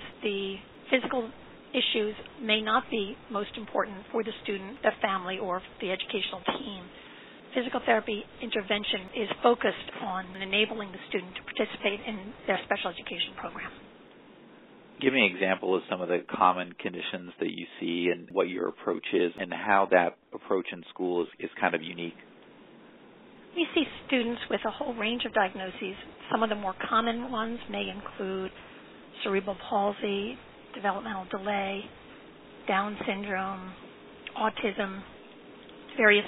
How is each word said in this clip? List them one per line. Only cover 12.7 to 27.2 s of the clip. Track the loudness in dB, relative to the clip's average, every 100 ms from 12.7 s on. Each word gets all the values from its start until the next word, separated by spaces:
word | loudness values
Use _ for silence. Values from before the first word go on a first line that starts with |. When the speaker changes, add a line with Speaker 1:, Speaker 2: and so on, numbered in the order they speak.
| 0 0
Speaker 1:
education | -4 -6 -4 -4 -4
program. | -8 -8 -10 -12 -18 -20 -20 -20 -20 -20 -20 -20 -20 -20 -16 2
Speaker 2:
Give | 4
me | 8 6
an |
example | 6 4 4 4 2
of | 2
some | -2
of | 2
the | 0 0
common | 6 6 6 -2
conditions | -6 -6 -6 -6 -6 -8 -4
that | -2
you | -2 -8 -6
see | -2 2 2
and | 2 0
what | 2 2
your | 2 -2
approach | -2 -2 -2 2
is | 4 4 0
and | -6
how | -2 6 6 8
that | 8 6 0 -14
approach | -8 0 0 0
in | -8 -10
school | -4 0 2
is, | 0 -4
is | -8 0
kind | 2 2
of |
unique. | -2 -6 -8 -8 -18 -20 -20 -20 -20 -20 -20 -20 -20 -20 -20 -20 -8 -2
Speaker 1:
We | 2 2
see | 0 -2 0
students | 2 2 -2 -2
with | -2 0
a |
whole | -2 -4 -2
range | -2 -2 0
of |
diagnoses. | 2 2 0 -8 -6 -8 -8 -12 -14 -2
Some | 0
of | 2
the | 0
more | -2 -2 2
common | 4 4 0